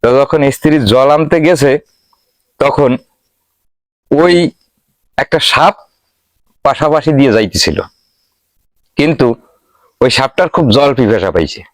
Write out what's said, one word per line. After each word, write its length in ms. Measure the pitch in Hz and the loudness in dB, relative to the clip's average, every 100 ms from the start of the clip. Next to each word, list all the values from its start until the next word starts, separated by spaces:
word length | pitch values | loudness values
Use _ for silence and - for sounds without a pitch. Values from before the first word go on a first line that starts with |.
তো 60 | 117 131 | 2 2
যখন 200 | 139 156 139 | 0 0 -2
স্ত্রী 260 | 127 156 151 | 0 0 0
জল 300 | 110 120 135 | 2 2 2
আনতে 280 | 151 151 170 | 2 0 0
গেছে, 300 | 156 165 139 143 _ _ _ _ _ _ _ _ | 0 2 2 0 _ _ _ _ _ _ _ _
তখন 300 | 139 143 147 127 _ _ _ _ _ _ _ _ _ _ _ | -4 0 0 -2 _ _ _ _ _ _ _ _ _ _ _
ওই 240 | 143 175 175 170 _ _ _ _ _ _ - | 0 2 2 -2 _ _ _ _ _ _ -8
একটা 200 | 135 160 | -4 -4
সাপ 340 | - 139 165 - _ _ _ _ _ _ _ _ | -2 0 0 -2 _ _ _ _ _ _ _ _
পাশাপাশি 460 | 139 131 151 156 160 | -4 -2 -2 -2 0
দিয়ে 200 | 143 139 | 0 2
যাইতেছিল, 460 | 110 107 85 - 76 - _ _ _ _ _ _ _ _ _ _ - | 2 -2 -4 -4 -4 -10 _ _ _ _ _ _ _ _ _ _ -4
কিন্তু 300 | 151 156 123 117 _ _ _ _ _ _ | -2 0 -2 -2 _ _ _ _ _ _
ওই 100 | 127 | -2
সাপটার 380 | 123 135 - 180 | 0 -4 -2 -2
খুব 180 | 196 123 | 0 0
জল 200 | 113 143 | 2 2
পিপাসা 360 | 135 113 110 92 | 0 0 0 -2
পাইছে। 320 | 90 76 - - | -2 -4 -8 -20